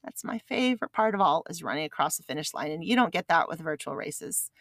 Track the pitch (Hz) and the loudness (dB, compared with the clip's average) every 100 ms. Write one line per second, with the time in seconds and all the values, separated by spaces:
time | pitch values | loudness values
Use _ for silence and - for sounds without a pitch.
0 | - - - 226 _ 254 254 247 - - | -14 -12 -8 -8 _ 2 2 2 -2 2
1 | 220 202 185 156 - 170 143 135 156 - | 2 6 4 4 0 -8 -6 -4 -4 0
2 | 147 - - 147 151 - 147 156 170 240 | 0 0 -4 -6 -4 -4 -6 -4 2 4
3 | 233 170 - 165 - 165 160 151 - 139 | 4 2 2 2 2 -2 -4 -6 -6 -6
4 | - - - - - _ | -8 -8 -6 -6 -6 _